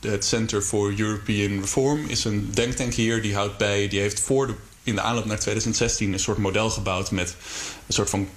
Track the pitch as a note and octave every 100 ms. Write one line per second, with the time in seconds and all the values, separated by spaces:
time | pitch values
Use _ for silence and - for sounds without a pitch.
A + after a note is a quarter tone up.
0 | - G2+ - A#2 A2 G#2+ G2 G#2+ G2+ G2+
1 | G#2+ G#2+ G2+ G#2 G2+ G2+ G2 - C3+ D3
2 | D3+ - A#2 G#2 G2 G2+ A#2 B2+ B2+ A#2
3 | A2+ A2+ G#2+ G2+ G2+ G2+ G#2+ G2+ G2+ G2+
4 | G#2 - - C3+ C3+ G#2 - - - G2+
5 | G#2+ A#2+ G#2 G#2+ - G#2+ A2+ A2 A#2 -
6 | G#2 F#2+ - G#2 G2 G2 A2 G#2+ G2 F#2
7 | F#2 G2 F2+ - - - - - - -
8 | G2+ G2 F#2+